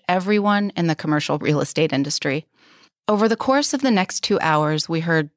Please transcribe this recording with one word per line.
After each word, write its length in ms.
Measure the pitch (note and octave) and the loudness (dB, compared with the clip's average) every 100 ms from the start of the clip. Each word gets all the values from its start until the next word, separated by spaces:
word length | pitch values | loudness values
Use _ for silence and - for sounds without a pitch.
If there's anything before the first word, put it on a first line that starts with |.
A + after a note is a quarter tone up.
| - | 0
everyone 640 | F#3 F#3 G#3 G3+ G3+ G3+ E3+ | -2 0 0 2 0 0 0
in 120 | E3 | 0
the 80 | D#3 | 0
commercial 420 | D#3+ D3+ D3 D3 | 0 -2 0 -2
real 220 | D3+ D3 | 0 0
estate 320 | C#3 - D#3 | 0 0 0
industry. 540 | C3 C#3 - D3 C#3 - _ _ _ _ _ - | 0 -2 -2 -2 -4 -6 _ _ _ _ _ -2
Over 220 | G#3 A3 | 2 2
the 80 | A3 | 0
course 380 | - C4+ C#4+ | 0 0 0
of 80 | C4+ | 0
the 100 | C4+ | 2
next 300 | G3+ F#3+ - | 2 0 -4
two 180 | - G3+ | -2 0
hours, 480 | D#3+ D3+ D3+ D#3 - | 2 2 2 -2 -2
we 140 | E3 | -2
heard 280 | E3+ D#3+ D3+ | 0 0 0